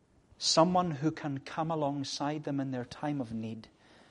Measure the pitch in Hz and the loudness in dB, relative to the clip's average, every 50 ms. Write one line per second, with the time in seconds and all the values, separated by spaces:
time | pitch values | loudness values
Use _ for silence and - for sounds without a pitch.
0 | _ _ _ _ _ _ - - - - - 165 160 180 180 180 180 175 156 131 | _ _ _ _ _ _ -10 -4 0 4 8 8 8 8 6 4 2 2 0 0
1 | 143 156 156 - - 151 139 135 135 - - - 160 156 165 156 151 139 143 143 | 0 0 0 -2 -4 -6 -6 -6 -8 -6 -4 -4 -2 -2 0 0 0 0 0 -2
2 | 135 127 - - 147 143 151 156 151 156 143 139 135 139 131 127 120 - - - | -4 -4 -4 -2 -2 -2 -2 -2 -4 -2 -2 -2 -2 -2 -2 -4 -6 -8 -8 -6
3 | - 151 147 139 131 113 113 113 110 110 110 110 110 - - _ - - - - | -4 -2 -2 -2 -4 -4 -4 -6 -6 -6 -8 -10 -12 -16 -20 _ -20 -20 -20 -20
4 | - - | -20 -20